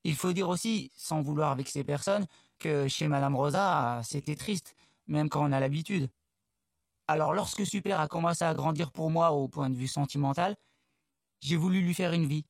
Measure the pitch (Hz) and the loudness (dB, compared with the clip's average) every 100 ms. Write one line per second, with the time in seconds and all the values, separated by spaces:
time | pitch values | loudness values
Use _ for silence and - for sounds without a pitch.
0 | 175 147 185 180 175 180 226 214 - - | -2 -2 -2 0 0 -2 0 -2 -4 -12
1 | - 156 143 151 151 135 139 143 139 143 | -4 -2 0 0 0 0 -4 -6 -2 -2
2 | - 208 185 - _ _ 160 147 135 - | 0 0 0 -8 _ _ -2 0 0 0
3 | 156 143 139 131 143 175 196 151 120 120 | 0 2 2 2 2 2 2 2 0 -2
4 | 117 147 - 151 - 190 - - _ _ | -4 -6 -6 -6 -4 -4 -6 -20 _ _
5 | - 151 151 147 147 135 135 151 160 190 | -4 -2 0 0 2 2 0 -2 -2 -2
6 | 135 _ _ _ _ _ _ _ _ _ | -2 _ _ _ _ _ _ _ _ _
7 | - 156 151 180 185 - 196 202 196 185 | -2 0 2 0 -2 -2 -2 -2 0 0
8 | 151 170 170 170 165 156 147 156 156 - | 0 0 0 2 0 0 0 0 -4 -2
9 | 156 165 165 147 135 147 135 123 131 147 | 0 4 4 4 -2 -2 -2 0 -2 -2
10 | 143 143 139 139 180 208 _ _ _ _ | -2 0 0 2 -2 -2 _ _ _ _
11 | _ _ _ _ 139 165 180 185 175 175 | _ _ _ _ -2 2 2 2 2 0
12 | 175 170 151 151 | 0 2 2 0